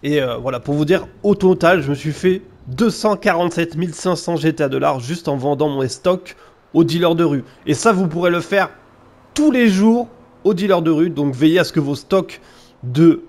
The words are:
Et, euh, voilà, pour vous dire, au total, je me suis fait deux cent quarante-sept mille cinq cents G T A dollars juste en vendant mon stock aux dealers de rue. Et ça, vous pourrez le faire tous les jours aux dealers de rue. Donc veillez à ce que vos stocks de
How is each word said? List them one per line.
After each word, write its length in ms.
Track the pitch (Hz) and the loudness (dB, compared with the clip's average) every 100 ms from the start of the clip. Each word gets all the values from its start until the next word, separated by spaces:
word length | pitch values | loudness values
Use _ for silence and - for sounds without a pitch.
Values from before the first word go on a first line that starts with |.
Et, 180 | 143 151 | -2 -2
euh, 160 | 127 120 | -2 -4
voilà, 220 | 123 127 | -6 -6
pour 160 | 127 147 | -4 -2
vous 100 | 151 | 0
dire, 220 | 180 - - | 0 -2 -6
au 120 | 208 202 | 0 2
total, 460 | 185 185 170 180 | 2 4 4 2
je 80 | 139 | 0
me 60 | 143 | -4
suis 180 | 156 | -6
fait 280 | 143 185 185 - - - | -2 -2 -2 -6 -20 -16
deux 220 | - 226 | -2 -2
cent 280 | - 214 196 | 0 -2 0
quarante-sept 580 | 208 170 175 175 170 156 | 0 0 -2 -2 -4 -4
mille 180 | 175 | -6
cinq 220 | 156 185 165 | -4 -4 -2
cents 200 | - 170 | -2 -2
G 160 | 156 | -2
T 100 | 160 | 0
A 60 | 143 | -2
dollars 300 | 131 143 135 | 0 -2 -2
juste 280 | 120 170 160 | -6 -8 -4
en 80 | 139 | -4
vendant 320 | 131 143 151 | -2 -2 -2
mon 200 | 139 131 | -2 -4
stock 480 | - 180 180 - - - _ _ | -4 -2 -2 -6 -20 -20 _ _
aux 100 | 156 | 0
dealers 320 | 156 165 170 165 | 2 2 0 2
de 80 | |
rue. 200 | 165 143 - - - | 0 0 -6 -14 -4
Et 80 | |
ça, 180 | 147 233 | 0 2
vous 160 | 190 185 | 2 0
pourrez 220 | 160 175 | 0 0
le 100 | 175 | 0
faire 300 | 170 196 185 - _ _ _ _ _ | -2 -2 -2 -6 _ _ _ _ _
tous 180 | - 302 | 0 0
les 160 | 254 233 | 4 2
jours 400 | 190 214 233 233 - - _ | 4 2 2 -2 -14 -20 _
aux 100 | 190 | -2
dealers 300 | 190 202 180 | -2 0 0
de 80 | 165 | 2
rue. 180 | 156 175 | 0 0
Donc 260 | 143 143 127 | 0 -4 2
veillez 240 | 156 175 | 2 2
à 40 | |
ce 100 | 170 | 0
que 60 | - | -2
vos 160 | 143 143 | -4 -6
stocks 440 | - 190 175 - - - - _ | -2 -2 -2 -12 -20 -20 -20 _
de 400 | 123 123 170 156 | -8 4 4 4